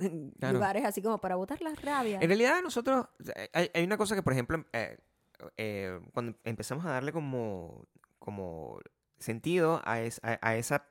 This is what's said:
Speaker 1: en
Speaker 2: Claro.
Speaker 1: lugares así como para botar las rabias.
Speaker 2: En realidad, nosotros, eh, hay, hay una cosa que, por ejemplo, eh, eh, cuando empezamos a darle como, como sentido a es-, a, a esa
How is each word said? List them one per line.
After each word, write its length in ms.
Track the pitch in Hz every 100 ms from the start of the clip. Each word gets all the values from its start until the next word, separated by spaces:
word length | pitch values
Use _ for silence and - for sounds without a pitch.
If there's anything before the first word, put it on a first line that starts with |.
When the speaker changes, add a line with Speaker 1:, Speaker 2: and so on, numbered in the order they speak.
Speaker 1:
en 300 | 185 160 139
Speaker 2:
Claro. 240 | - 131 127
Speaker 1:
lugares 280 | 196 202
así 180 | 220 202
como 180 | 214 208
para 180 | 185 180
botar 240 | 190 285
las 200 | 320 302
rabias. 400 | 285 285 226 196
Speaker 2:
En 60 | 165
realidad, 340 | 208 247 349
nosotros, 440 | 359 233 254 262 - - -
eh, 160 | - 104
hay, 180 | 165 175
hay 100 | 170 175
una 100 | 208
cosa 180 | 202
que, 80 | 196
por 100 | -
ejemplo, 320 | 131 120 160 -
eh, 240 | 117 82 57 _ _ _ - - -
eh, 460 | 110 101 95 90 -
cuando 240 | 123 120 107
empezamos 420 | 117 110 104 135 170
a 40 |
darle 240 | 127 139
como, 720 | 160 143 127 110 92 82 55 - _ _ _
como 600 | - 101 90 80 65 50 - _ _ -
sentido 640 | - 113 156 180 160 165 -
a 160 | 117
es-, 180 | 113 -
a, 160 | 113 113
a 160 | 113 113
esa 280 | 117 143 -